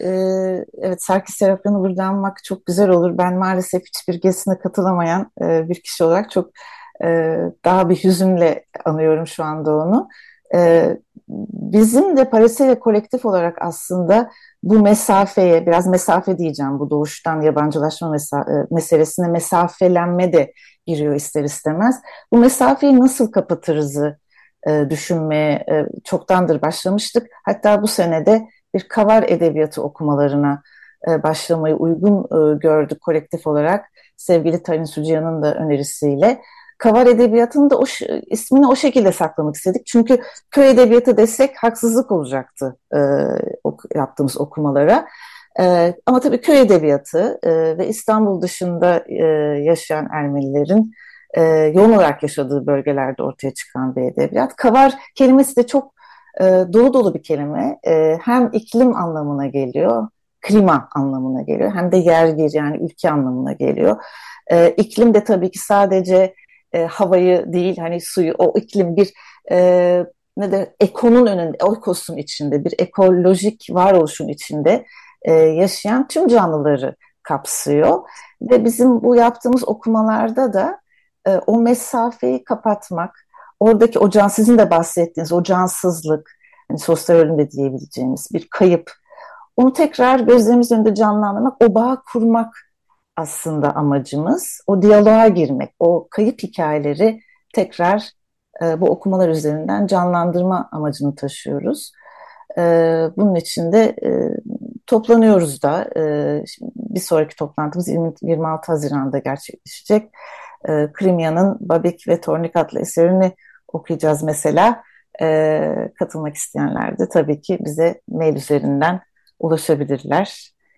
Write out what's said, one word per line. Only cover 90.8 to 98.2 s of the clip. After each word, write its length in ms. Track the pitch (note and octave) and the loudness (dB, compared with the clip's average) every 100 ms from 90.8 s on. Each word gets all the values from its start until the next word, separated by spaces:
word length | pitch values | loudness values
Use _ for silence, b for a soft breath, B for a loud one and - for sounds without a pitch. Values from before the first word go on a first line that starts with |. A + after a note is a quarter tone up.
| A3 | 2
canlandırmak, 680 | G3+ G#3+ G#3 G#3 G3+ B3 - | 2 0 0 -2 -2 -4 2
o 100 | A#3 | 4
bağ 280 | G3+ A#3+ C4 - | 4 0 -4 -6
kurmak 420 | A#3+ A3+ A3+ A3+ - _ _ _ _ _ - | -2 2 0 -2 -10 _ _ _ _ _ -10
aslında 540 | D#3 - D#3+ D3+ C#3+ D#3 | -10 -8 -6 -2 -2 -2
amacımız. 840 | D3 C#3 C3 C#3+ E3 E4+ - - - | -2 -2 -4 -6 -4 -4 -6 -10 -2
O 160 | G3 | 2
diyaloğa 460 | G3+ G#3 G#3 A3 A3+ | 6 6 6 6 4
girmek, 420 | F3+ D3 C3 C3+ _ | 4 -2 -4 -8 _
o 300 | E3+ F3 - | 0 0 -4
kayıp 320 | - G#3+ - | -4 -4 -4
hikayeleri 800 | F#3+ - D#3 D3+ D3 D3 G#3+ A3 b b b | -10 -6 -4 -2 -4 0 0 -2 b b b
tekrar, 560 | - F#3+ - F3 G#3 - _ | -4 -4 -2 -2 -2 -4 _